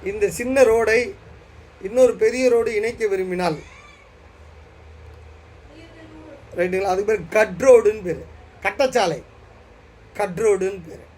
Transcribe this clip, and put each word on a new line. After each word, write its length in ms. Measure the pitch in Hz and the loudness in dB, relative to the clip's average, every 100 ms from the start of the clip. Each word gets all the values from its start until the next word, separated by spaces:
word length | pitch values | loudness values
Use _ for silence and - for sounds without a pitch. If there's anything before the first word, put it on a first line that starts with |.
இந்த 220 | 190 208 202 | -8 -4 -4
சின்ன 340 | 160 247 269 | -2 -2 2
ரோடை 360 | 247 226 220 226 233 196 - - - - - - | 4 4 2 0 -2 -10 -20 -20 -20 -20 -20 -14
இன்னொரு 340 | 190 240 254 185 | -6 2 2 4
பெரிய 340 | 220 240 254 | 0 2 2
ரோடு 220 | 233 220 214 | 2 0 -2
இணைக்க 320 | 220 233 220 | -4 -4 -4
விரும்பினால், 520 | 196 185 180 180 160 - - - - - - - - - - - - - - - - - - - - - 302 330 - 320 - - - - - | -2 -4 -2 -2 -4 -10 -20 -20 -20 -20 -20 -20 -20 -20 -20 -20 -20 -20 -20 -20 -20 -20 -20 -20 -20 -20 -20 -20 -20 -20 -20 -20 -20 -16 -4
ரைட்டுங்களா, 360 | 180 185 196 | -2 -2 -2
அதுக்கு 180 | 190 202 | -2 -2
பேர் 180 | 214 165 | -2 0
கட் 320 | 214 214 175 | 0 0 2
ரோடுன்னு 420 | 262 240 208 220 | 6 8 6 -2
பேர், 180 | 180 151 - - - - | -6 -8 -10 -20 -20 -8
கட்டச்சாலை, 580 | 190 - 269 247 190 156 - - - - - - - - - | -8 -2 -2 0 -2 -4 -10 -20 -20 -20 -20 -20 -20 -20 -20
கட் 260 | - 202 175 | -8 -8 -2
ரோடுன்னு 420 | 220 190 190 202 160 | 0 0 -2 -6 -16
பேர். 180 | - - | -20 -20